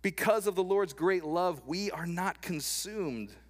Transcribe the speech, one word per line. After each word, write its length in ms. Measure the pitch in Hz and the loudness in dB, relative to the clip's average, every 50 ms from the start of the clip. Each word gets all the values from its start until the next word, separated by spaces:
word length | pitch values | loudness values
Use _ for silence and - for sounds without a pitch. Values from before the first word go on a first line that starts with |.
Because 440 | - 196 - - - 220 214 226 190 | 0 -2 0 2 4 4 4 4 4
of 80 | 208 185 | 0 0
the 100 | 185 190 | 0 2
Lord's 280 | 185 196 202 202 170 | 2 4 2 2 0
great 320 | 135 - 156 185 190 180 160 | -2 2 2 4 4 2 0
love, 420 | 151 156 170 180 180 165 139 120 | 0 0 2 2 2 0 -2 -6
we 240 | 127 160 185 208 202 | -6 -6 -4 -2 -4
are 160 | - 160 165 | -4 -4 -4
not 360 | 175 170 170 185 196 - - | -4 -2 0 -2 -2 -2 -4
consumed. 920 | - - 180 151 135 - - - - 190 214 214 190 151 123 113 107 101 - - - - | -6 -6 -6 -4 -4 -4 -4 -4 -6 -6 -6 -4 -4 -2 -2 -4 -6 -8 -10 -18 -20 -20